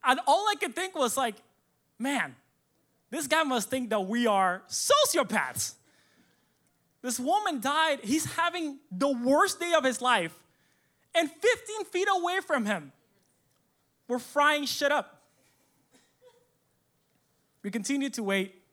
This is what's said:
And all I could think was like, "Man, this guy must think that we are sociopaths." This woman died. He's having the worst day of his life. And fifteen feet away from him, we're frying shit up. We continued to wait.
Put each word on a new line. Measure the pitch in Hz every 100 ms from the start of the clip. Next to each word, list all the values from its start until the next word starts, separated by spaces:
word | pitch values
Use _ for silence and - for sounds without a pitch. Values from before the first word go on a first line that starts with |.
And | - 262 285
all | 320 415
I |
could | 415 415 233
think | 381
was | 370 247 269
like, | 240 202 _ _ _ _ _ _
"Man, | 254 277 156 127 _ _ _ _ _ _ _
this | 302 277
guy | 311
must | 302 254 190
think | 262 240
that | 214
we | 190 233 233
are | 202 185 185 -
sociopaths." | - - 571 587 339 226 208 131 123 - - _ _ _ _ _ _ _ _ _ _ _ _
This | 247 233
woman | 254 392 415 294
died. | 254 294 320 277
He's | 214 302 320
having | - 339 349 311 277 _
the | 185 277
worst | 254 240 285 381 -
day | 349
of | 330
his | 262 247
life. | 247 233 165 - _ _ _ _ _ _ _ 330
And | 330
fifteen | - 440 466 453 427 392
feet | 349 392
away | 381 349 370
from | - 285 208
him, | 196 143 _ _ _ _ _ _ _ _ _ _ _ _
we're | 247
frying | - 285 285 294 285
shit | - 285
up. | 294 - - _ _ _ _ _ _ _ _ _ _ 494 480 480 _ _ _ _ _ _ _ _ _ _ _
We | 202
continued | 214 196 277 269
to | 233
wait. | 202 196 190 - _